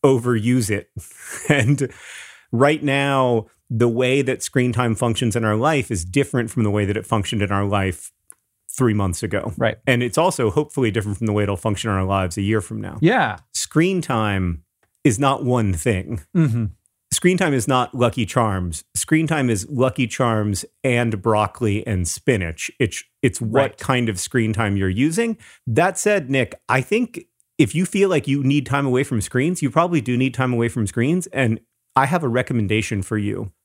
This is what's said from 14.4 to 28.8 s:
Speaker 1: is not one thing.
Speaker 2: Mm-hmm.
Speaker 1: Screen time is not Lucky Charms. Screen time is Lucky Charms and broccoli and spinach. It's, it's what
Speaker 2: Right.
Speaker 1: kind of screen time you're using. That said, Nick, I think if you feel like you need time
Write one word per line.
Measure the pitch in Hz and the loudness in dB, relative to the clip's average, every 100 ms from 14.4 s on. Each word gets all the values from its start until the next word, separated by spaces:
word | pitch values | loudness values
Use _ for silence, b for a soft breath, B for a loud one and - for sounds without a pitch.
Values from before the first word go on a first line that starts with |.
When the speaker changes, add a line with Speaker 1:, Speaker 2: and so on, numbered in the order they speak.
| 90 82 _ _ _ _ | -2 -4 _ _ _ _
Speaker 1:
is | 143 107 | 0 2
not | 139 139 | 2 2
one | 127 123 107 | 0 2 2
thing. | 87 127 95 - 110 - 180 | 0 0 -2 -2 -10 -4 0
Speaker 2:
Mm-hmm. | 151 113 104 - _ _ _ | 2 0 -4 -8 _ _ _
Speaker 1:
Screen | - 180 185 | 0 2 4
time | 180 | 2
is | 135 110 | 0 2
not | 127 123 | 2 0
Lucky | 131 120 120 104 | 2 0 2 0
Charms. | 135 110 95 90 82 - | 2 2 0 -4 -8 -10
Screen | - - 156 160 | -8 0 2 2
time | 156 127 | 0 2
is | 107 - | 0 -2
Lucky | 135 127 123 120 | 0 0 0 -4
Charms | - 123 110 104 98 - _ | 0 0 2 0 -2 -6 _
and | 135 120 120 107 | 0 0 0 0
broccoli | 113 107 107 - 113 101 - | 0 2 0 0 -2 -2 -2
and | 98 85 | -2 -2
spinach. | - - 113 85 82 - - | -4 0 0 -2 -6 -12 -2
It's, | 107 - - _ | -2 -2 -16 _
it's | 131 - | -2 -2
what | 113 117 135 | -2 0 0
Speaker 2:
Right. | - | -2
Speaker 1:
kind | - 127 117 | -2 0 0
of | 98 | -4
screen | - 127 110 | -2 0 0
time | 104 107 98 | 0 0 0
you're | 95 | 0
using. | 92 143 170 233 220 B B - | 0 -2 0 -2 -4 B B -2
That | 117 180 190 | 2 2 0
said, | 208 208 131 | 0 0 0
Nick, | 135 120 - - | 0 0 -6 0
I | 131 | 0
think | 127 214 240 - - _ _ - | 2 -2 -2 -8 -18 _ _ 0
if | 113 | 0
you | 156 185 | 2 0
feel | 196 196 | 2 2
like | 165 139 | 2 0
you | 143 | 0
need | 135 147 123 | 2 0 0
time | 139 | -2